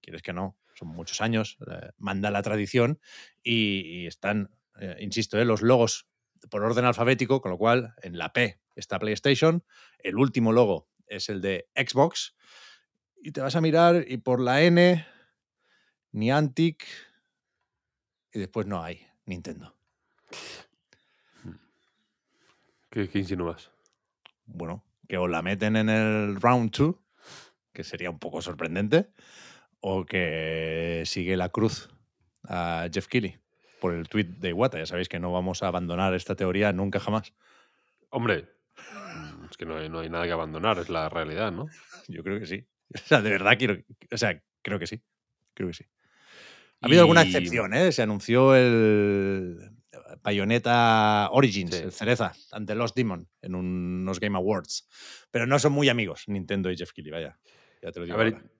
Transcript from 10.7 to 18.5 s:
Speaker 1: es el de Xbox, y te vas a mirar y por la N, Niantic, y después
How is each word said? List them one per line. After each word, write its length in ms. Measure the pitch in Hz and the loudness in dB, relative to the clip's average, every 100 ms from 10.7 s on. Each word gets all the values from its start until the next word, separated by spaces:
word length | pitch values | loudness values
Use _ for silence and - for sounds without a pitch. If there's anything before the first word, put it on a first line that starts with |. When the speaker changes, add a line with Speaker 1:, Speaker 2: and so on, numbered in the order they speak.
| 85 _ _ _ | 2 _ _ _
Speaker 1:
es 220 | 104 - | -10 -8
el 140 | 98 | -6
de 260 | 95 92 - | -4 -4 -6
Xbox, 600 | - 131 127 156 - - _ _ - - - _ _ _ _ | -4 -2 2 2 0 -10 _ _ -20 -20 -20 _ _ _ _
y 100 | - | -12
te 100 | 139 | -6
vas 140 | 135 165 | -2 0
a 40 | |
mirar 440 | 160 156 170 175 135 | 2 6 6 6 2
y 100 | 127 | -6
por 220 | 131 123 | -2 0
la 220 | 123 135 | 2 4
N, 420 | 170 175 180 175 156 _ _ _ _ _ _ _ _ _ _ | 6 8 6 6 -2 _ _ _ _ _ _ _ _ _ _
Niantic, 760 | 107 110 143 151 127 165 156 - - - _ _ _ _ _ _ _ _ _ _ _ _ | -4 0 2 0 2 0 0 -16 -18 -20 _ _ _ _ _ _ _ _ _ _ _ _
y 100 | 113 | -10
después 260 | 95 | -8